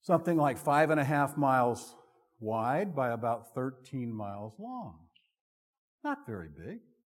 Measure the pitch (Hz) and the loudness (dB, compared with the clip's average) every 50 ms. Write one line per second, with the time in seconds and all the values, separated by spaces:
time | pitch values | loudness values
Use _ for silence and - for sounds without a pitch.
0 | _ - 175 165 170 180 170 160 147 143 123 101 - 156 143 147 160 151 156 151 | _ 4 2 4 4 2 2 4 4 2 2 0 0 4 4 6 6 4 4 2
1 | 139 131 151 143 143 139 143 156 143 135 131 127 123 120 117 - - - - - | 2 2 2 2 2 2 2 2 2 4 6 6 4 4 2 -2 -6 -16 -18 -20
2 | - _ _ _ _ _ _ _ 117 107 110 113 110 120 139 165 208 196 156 135 | -20 _ _ _ _ _ _ _ -6 -2 -2 0 0 0 0 0 -2 -2 -2 -2
3 | 131 120 117 117 117 117 117 113 107 - - 131 127 135 135 - - - 143 131 | 0 0 -2 -2 -2 -2 -2 -2 -6 -10 -6 -6 -4 -4 -6 -10 -16 -10 -8 -8
4 | 123 117 113 107 104 101 98 101 104 110 110 175 208 240 254 247 202 117 82 78 | -6 -6 -6 -6 -8 -8 -8 -10 -10 -12 -12 -14 -14 -12 -12 -12 -12 -14 -16 -18
5 | 85 87 _ _ _ _ _ _ _ _ _ _ _ _ _ _ _ _ _ _ | -20 _ _ _ _ _ _ _ _ _ _ _ _ _ _ _ _ _ _ _
6 | - 294 277 285 285 - 110 95 85 78 73 80 85 113 208 233 _ _ _ _ | -8 -8 -8 -6 -8 -8 -8 -8 -8 -12 -14 -14 -14 -12 -14 -14 _ _ _ _
7 | _ | _